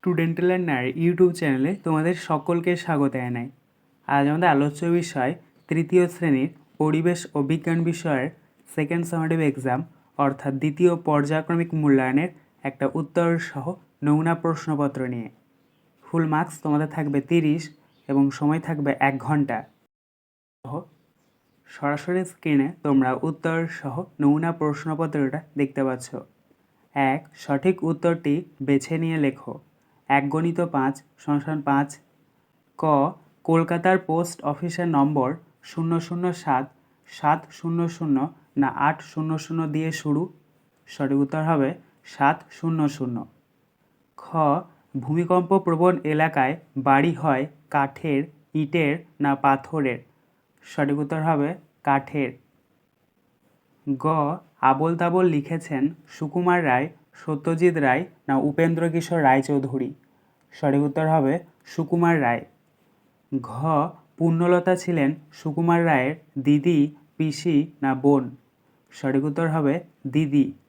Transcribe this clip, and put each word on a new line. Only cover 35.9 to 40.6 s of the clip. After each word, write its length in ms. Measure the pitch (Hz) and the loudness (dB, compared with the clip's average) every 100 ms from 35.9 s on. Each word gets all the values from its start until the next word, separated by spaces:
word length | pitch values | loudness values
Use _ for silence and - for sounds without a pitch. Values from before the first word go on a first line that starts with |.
| 165 165 | -2 -4
শূন্য 200 | 175 180 175 | -6 -4 -6
সাত 220 | - 131 135 _ _ _ _ | -2 -2 -2 _ _ _ _
সাত 300 | - 151 165 - - | -4 0 0 -2 -10
শূন্য 220 | 165 165 170 165 | -4 -2 -2 -4
শূন্য 220 | 156 135 151 - _ - | 0 0 0 -8 _ -2
না 120 | 135 - 143 | -2 0 -2
আট 100 | 160 - | -2 -8
শূন্য 200 | - 156 160 | -8 -4 -4
শূন্য 180 | - 165 160 151 | -4 -4 -4 -2
দিয়ে 140 | 160 160 | -4 -4
শুরু? 220 | 151 143 175 - _ _ | -2 -2 -2 -8 _ _